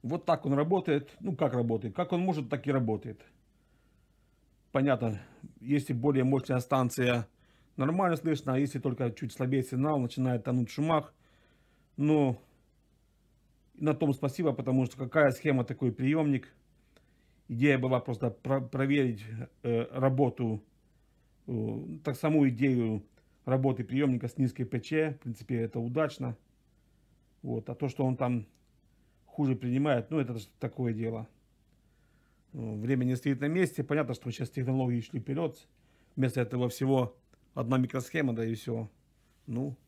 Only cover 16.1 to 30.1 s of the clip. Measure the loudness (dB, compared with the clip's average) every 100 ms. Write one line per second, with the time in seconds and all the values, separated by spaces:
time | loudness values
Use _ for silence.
16.1 | 2 2 0 -4 _ _ _ _ _ _
17.1 | _ _ _ _ 2 4 4 2 0 0
18.1 | -4 -4 -4 -2 -2 -2 -2 2 2 2
19.1 | -2 -8 -12 -12 _ -2 -2 -2 0 2
20.1 | 4 2 2 -2 -2 -8 _ _ _ _
21.1 | _ _ _ -8 -4 -4 -6 -8 -8 -6
22.1 | -2 2 4 4 4 2 2 0 -2 -6
23.1 | _ _ _ -2 2 2 0 -2 0 2
24.1 | 0 -2 0 -2 0 -4 -4 -2 0 0
25.1 | -4 -10 -10 -6 -4 -2 -4 -4 -2 -2
26.1 | -2 -8 -8 _ _ _ _ _ _ _
27.1 | _ _ _ -6 -6 -6 -4 -4 0 0
28.1 | 2 0 -2 -4 _ _ _ _ _ _
29.1 | _ _ -2 0 0 0 0 2 2 0